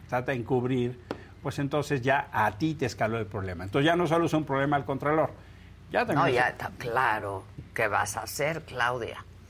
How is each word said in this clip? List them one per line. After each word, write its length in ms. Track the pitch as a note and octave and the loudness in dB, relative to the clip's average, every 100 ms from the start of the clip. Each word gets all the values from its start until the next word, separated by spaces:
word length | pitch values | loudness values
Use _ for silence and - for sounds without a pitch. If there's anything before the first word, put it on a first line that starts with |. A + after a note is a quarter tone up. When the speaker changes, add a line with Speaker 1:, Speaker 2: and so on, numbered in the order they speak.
| - | -4
Speaker 1:
trata 220 | B2 B2 | -2 0
de 80 | B2+ | -2
encubrir, 600 | G#2+ B2+ B2 C3 B2 B2 - - - - | 0 2 2 2 0 -4 -10 -10 -12 -10
pues 180 | C#3 D3 | -6 -4
entonces 420 | C#3 D3+ C3+ C#3+ | -2 0 0 0
ya 260 | B2+ C#3 - | 2 2 2
a 180 | A2+ G#2+ G2+ | 2 2 2
ti 180 | D#3+ D3 | -2 0
te 100 | B2 | -2
escaló 320 | - A2 A2+ | 0 0 0
el 80 | G2+ | -4
problema. 380 | G#2+ F#2+ E2+ | -6 -6 -6
Entonces 220 | G2 C#3+ D3+ | -2 2 4
ya 100 | E3+ | 4
no 120 | D#3+ | 4
solo 180 | E3 E3 | 4 4
es 80 | |
un 100 | D#3 | 0
problema 320 | C3 C3+ C#3+ C#3+ | 0 0 2 2
al 100 | D3 | 0
Contralor, 460 | C3 C#3+ D#3 C#3 - - - - - - | -2 2 2 2 -2 -18 -20 -20 -20 -4
ya 80 | G#3 A#3 | 0 2
también 120 | D3+ | 2
Speaker 2:
No, 60 | E3 | 4
Speaker 1:
es 60 | B2 | 4
Speaker 2:
ya 140 | A#2+ | 2
está 220 | - - F#2 | 0 -8 -8
claro 680 | B2 B2 B2 G#2+ G2+ F#2+ - - - | -4 2 2 0 -2 -8 -10 -16 -8
que 140 | - A2 | -2 2
vas 300 | G2+ - A2 | 2 0 -4
a 40 | |
hacer, 400 | - - D3 D#3+ | -6 -2 -2 -2
Claudia. 600 | - B2 A#2+ B2+ G2 - - - | -6 -2 0 0 -4 -8 -14 -18